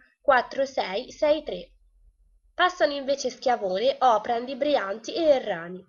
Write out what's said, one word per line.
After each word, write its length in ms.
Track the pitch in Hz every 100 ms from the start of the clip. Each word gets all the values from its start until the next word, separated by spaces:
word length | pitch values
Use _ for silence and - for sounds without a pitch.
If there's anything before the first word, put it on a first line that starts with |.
| _ _
quattro 440 | - 254 - - 269
sei, 460 | 269 196 196 254
sei 300 | - 302 311
tre. 300 | 294 180 - _ _ _ _ _ _ _ _
Passano 400 | - 359 349 302
invece 380 | 285 262 277 254
Schiavone, 640 | - 262 233 202 185 254 269
Oprandi, 580 | 254 214 226 233 247 262
Brianti 600 | 294 269 196 220 - 440
e 80 |
Errani. 600 | 311 262 220 170 170 180